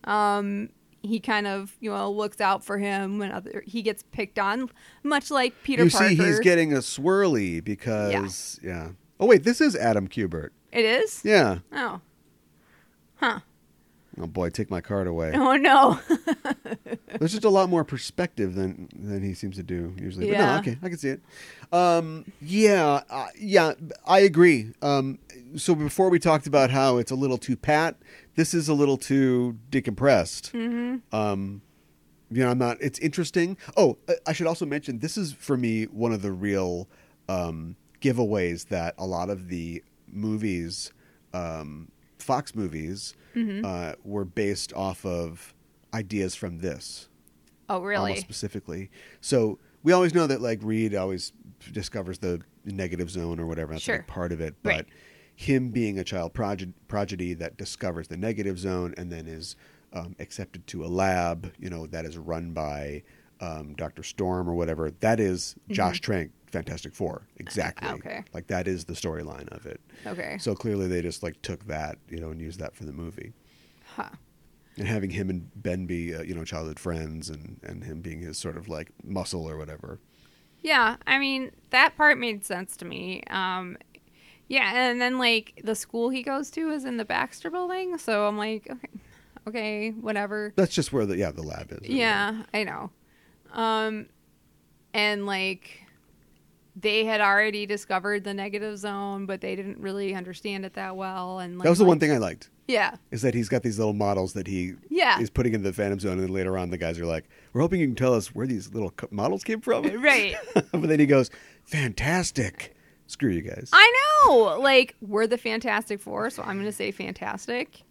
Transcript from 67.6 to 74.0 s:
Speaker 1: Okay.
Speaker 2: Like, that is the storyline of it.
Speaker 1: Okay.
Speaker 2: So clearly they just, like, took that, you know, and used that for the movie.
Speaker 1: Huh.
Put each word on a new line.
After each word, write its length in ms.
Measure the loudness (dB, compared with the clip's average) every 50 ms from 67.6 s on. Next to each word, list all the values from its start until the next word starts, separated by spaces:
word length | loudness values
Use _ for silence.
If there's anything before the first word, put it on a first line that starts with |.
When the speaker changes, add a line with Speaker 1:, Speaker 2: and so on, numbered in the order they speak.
| -4 -4 -6 -6 -8 -8
Speaker 1:
Okay. 340 | -8 -10 -10 -12 -12 -12 -14 -12 _
Speaker 2:
Like, 140 | -14 -8
that 220 | _ -4 -2 -2 -2
is 160 | -4 -4 -6
the 80 | -10 -10
storyline 560 | -6 -6 -6 -6 -6 -8 -10 -12 -14 -14 -16
of 180 | -16 -16 -16
it. 140 | -16 -16 -16 _ _ -20 -16 -14
Speaker 1:
Okay. 320 | -12 -10 -10 -8 -10 -10 -6
Speaker 2:
So 160 | -4 -4 -4
clearly 320 | -4 -2 -4 -2 -2 -2
they 160 | 0 0 -2 -2
just, 180 | -4 -6 -6 -8
like, 180 | -10 -10 _ -10
took 240 | -10 -10 -10 -8
that, 320 | -8 -8 -6 -6 -8 -10 -12 _ -14
you 120 | -12 -10
know, 100 | -10 -10
and 100 | -10 -10
used 200 | -12 -12 -12 -12
that 160 | -12 -12 _
for 80 | -12 -14
the 80 | -14 -12
movie. 400 | -10 -12 -12 -12 -14 -16 -16 -18 _ _ _ _ _ _ _ _ _ _ -20 -12
Speaker 1:
Huh. 140 | -12